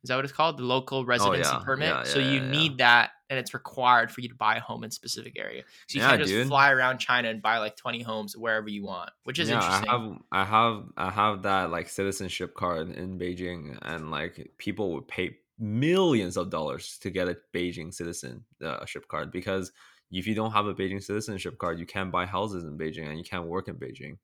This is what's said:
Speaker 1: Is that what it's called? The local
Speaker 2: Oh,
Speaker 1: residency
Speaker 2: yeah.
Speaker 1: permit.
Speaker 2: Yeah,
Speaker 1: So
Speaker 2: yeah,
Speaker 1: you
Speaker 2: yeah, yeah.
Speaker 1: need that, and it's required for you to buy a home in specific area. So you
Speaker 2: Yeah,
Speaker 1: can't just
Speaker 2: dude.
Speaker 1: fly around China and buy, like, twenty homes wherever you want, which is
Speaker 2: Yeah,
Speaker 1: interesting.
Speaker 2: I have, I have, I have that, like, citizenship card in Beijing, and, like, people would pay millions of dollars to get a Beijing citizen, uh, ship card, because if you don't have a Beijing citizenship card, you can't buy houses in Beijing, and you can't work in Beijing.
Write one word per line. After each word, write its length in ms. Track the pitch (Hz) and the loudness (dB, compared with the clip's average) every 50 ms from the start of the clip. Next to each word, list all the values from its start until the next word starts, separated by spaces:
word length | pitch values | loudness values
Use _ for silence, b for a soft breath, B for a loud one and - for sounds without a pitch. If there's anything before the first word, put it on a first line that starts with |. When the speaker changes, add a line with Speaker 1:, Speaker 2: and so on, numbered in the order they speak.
Speaker 1:
Is 60 | - | -2
that 80 | 127 127 | 0 0
what 80 | 131 135 | 0 0
it's 100 | 139 135 | -4 2
called? 240 | - 156 165 156 | 2 2 2 2
The 60 | 139 123 | -2 0
local 360 | 123 127 135 131 131 135 135 | 2 2 2 2 0 -2 -2
Speaker 2:
Oh, 40 | 127 | 2
Speaker 1:
residency 460 | 120 123 120 104 101 92 87 85 71 | 2 4 4 6 4 4 4 2 2
Speaker 2:
yeah. 100 | 65 - | 0 0
Speaker 1:
permit. 280 | - 131 135 135 151 160 | 0 -2 -2 0 2 0
Speaker 2:
Yeah, 140 | 151 127 123 | 0 0 0
Speaker 1:
So 160 | 127 139 139 | 0 0 2
Speaker 2:
yeah, 120 | 131 131 | 2 2
Speaker 1:
you 80 | 139 135 | 2 2
Speaker 2:
yeah, 60 | 131 | 0
yeah. 60 | 131 | 0
Speaker 1:
need 260 | 139 147 156 156 135 | 2 2 2 2 4
that, 340 | 127 127 120 120 120 110 - - _ _ _ | 6 8 10 10 10 8 6 0 _ _ _
and 80 | 135 | -6
it's 160 | 131 127 - - | -4 -4 -6 -10
required 600 | - _ - - - 123 123 123 120 117 117 - | -10 _ -10 -4 2 6 8 8 8 6 2 -4
for 80 | - | -8
you 80 | 123 120 | -10 -10
to 60 | 120 | -6
buy 200 | - 113 107 110 | 0 2 2 2
a 60 | 117 | 2
home 240 | 113 - 117 120 113 | -2 -6 -8 -8 -8
in 60 | 113 | -10
specific 460 | - - - 117 - - 110 - - | -10 -10 -8 -8 -8 -8 -8 -12 -10
area. 260 | - - 50 57 - - B B B B | -8 -8 -8 -8 -12 -14 B B B B
So 100 | - - | -6 0
you 20 | 139 | 4
Speaker 2:
Yeah, 120 | 127 135 | 6 6
Speaker 1:
can't 100 | 135 110 | 6 6
just 120 | - 95 95 | 4 4 4
Speaker 2:
dude. 140 | 110 123 | 2 2
Speaker 1:
fly 240 | 139 143 135 139 143 | 4 6 6 8 8
around 280 | 135 131 127 127 127 123 | 8 6 4 2 2 0
China 280 | - - 123 123 120 | 0 2 2 2 2
and 140 | 113 113 110 | 0 -4 -2
buy, 160 | 101 110 113 | 0 0 2
like, 180 | 117 107 107 - | 2 0 -2 -6
twenty 260 | - - 123 117 117 | -8 -8 -6 -6 -6
homes 360 | 120 113 110 110 107 101 - | -6 -6 -6 -6 -6 -8 -10
wherever 320 | 113 113 117 110 110 107 107 | -6 -2 0 0 0 -2 -4
you 160 | 104 101 101 | -8 -8 -8
want, 240 | 95 95 90 85 - _ _ _ | -8 -8 -8 -10 -12 _ _ _
which 140 | - 131 151 | -6 -4 -2
is 100 | 170 143 | 0 2
Speaker 2:
Yeah, 60 | - | 2
Speaker 1:
interesting. 340 | 113 95 85 95 98 104 107 | 2 4 4 2 2 2 0
Speaker 2:
I 20 | |
have, 260 | 123 120 113 110 87 - - _ | -2 -2 -2 -8 -12 -14 -12 _
I 140 | - 95 95 | -2 -2 0
have, 380 | - 107 110 117 117 113 101 - - - | 4 4 4 4 4 2 -2 -8 -14 -8
I 140 | - 90 92 | -6 -4 -2
have 320 | 98 104 104 107 104 95 | 0 2 2 2 2 0
that, 280 | 92 101 98 95 90 82 | 0 2 2 2 2 0
like, 200 | 85 85 82 - | -2 -4 -6 -6
citizenship 680 | - - 98 98 92 - 98 90 - - 90 82 - | -4 -2 -2 -2 -2 -4 -6 -6 -4 -6 -6 -6 -6
card 360 | - 95 90 87 80 80 90 | -4 -2 -2 -2 -2 -4 -6
in 280 | - - 90 92 92 90 | -8 -8 -8 -8 -6 -4
Beijing, 580 | 90 87 90 87 90 87 90 85 73 73 65 55 | -4 -4 -4 -4 -6 -6 -6 -8 -10 -12 -12 -12
and, 280 | - - 82 82 78 78 | -8 -8 -8 -6 -6 -6
like, 440 | 78 73 78 87 - - 67 - _ | -4 -4 -4 -6 -8 -12 -18 -18 _
people 360 | _ - 101 92 98 104 90 82 | _ -6 -6 -4 -2 -2 -2 -2
would 160 | 69 69 - | -4 -6 -8
pay 260 | - - 92 87 - _ _ _ _ | -4 -4 -4 -4 -6 _ _ _ _
millions 800 | - 113 104 107 117 139 156 180 190 190 170 139 113 98 87 87 | -8 -6 -2 0 2 2 4 4 4 6 6 4 4 2 0 -2
of 120 | 90 87 92 | -2 -2 -2
dollars 480 | - 80 78 73 65 - - - - - | -2 -4 -2 -4 -4 -6 -8 -12 -14 -8
to 100 | - 104 | -8 -6
get 180 | 82 92 90 | -2 0 0
a 100 | 90 87 - _ _ - | 0 -2 -4 _ _ -4
Beijing 400 | 87 87 90 85 87 78 85 82 | -2 -2 -2 -4 -6 -10 -12 -8
citizen, 520 | - 87 85 80 - - 64 62 - - _ _ _ - | -8 -8 -6 -6 -8 -10 -10 -12 -12 -18 _ _ _ -6
uh, 220 | 82 65 - - | -6 -6 -6 -8
ship 240 | - - 73 - _ | -10 -10 -12 -10 _
card, 240 | - 78 76 80 - | -6 -6 -6 -6 -6
because 400 | 92 90 107 95 95 92 87 b b b b b b b _ | -6 -2 -2 -2 -2 -2 -6 b b b b b b b _
if 160 | 87 92 87 | -6 -4 -2
you 80 | 107 110 | 0 0
don't 200 | 107 110 113 107 | 0 0 2 2
have 140 | 104 104 | 2 2
a 60 | 104 92 | 2 -2
Beijing 300 | - 95 92 95 101 101 | -2 -2 -2 -2 -6 -4
citizenship 540 | - 101 104 107 - 104 92 - 90 80 | -4 -4 -4 -4 -4 -8 -6 -6 -8 -6
card, 200 | - - 87 82 | -4 -4 -4 -4
you 80 | 85 82 | -4 -8
can't 240 | - - 98 95 92 | -8 -6 -6 -4 -2
buy 160 | 82 90 90 | -2 -2 -2
houses 380 | 92 98 92 104 110 98 90 85 | -2 -2 -4 -2 -2 -4 -6 -8
in 140 | 78 73 | -8 -8
Beijing, 280 | 76 80 78 76 73 80 | -6 -6 -6 -6 -6 -8
and 120 | 73 76 | -8 -8
you 80 | 80 85 | -10 -10
can't 220 | - 98 92 85 | -8 -8 -8 -6
work 200 | 82 85 95 92 | -4 -6 -6 -6
in 80 | - 87 | -6 -10
Beijing. 420 | - 67 62 - - 69 67 67 98 | -10 -10 -12 -12 -14 -14 -16 -16 -18